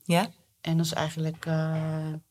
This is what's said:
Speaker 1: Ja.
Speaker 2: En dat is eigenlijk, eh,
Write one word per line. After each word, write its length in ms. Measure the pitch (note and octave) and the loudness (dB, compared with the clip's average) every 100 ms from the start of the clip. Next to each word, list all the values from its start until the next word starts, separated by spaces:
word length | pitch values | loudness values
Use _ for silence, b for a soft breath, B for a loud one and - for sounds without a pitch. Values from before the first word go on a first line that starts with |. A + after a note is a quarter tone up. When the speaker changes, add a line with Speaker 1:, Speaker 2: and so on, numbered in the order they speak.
Speaker 1:
Ja. 260 | - E3+ G#3 - _ _ | 2 2 2 -6 _ _
Speaker 2:
En 160 | E3 E3 | 0 2
dat 80 | E3 | 2
is 80 | |
eigenlijk, 520 | D#3+ D#3 D#3+ D#3 D#3+ D#3+ | 0 -2 -2 -4 -4 -2
eh, 680 | D#3+ D#3+ D#3+ D#3+ D#3 D#3 D#3 _ | 0 0 0 -2 -2 -4 -8 _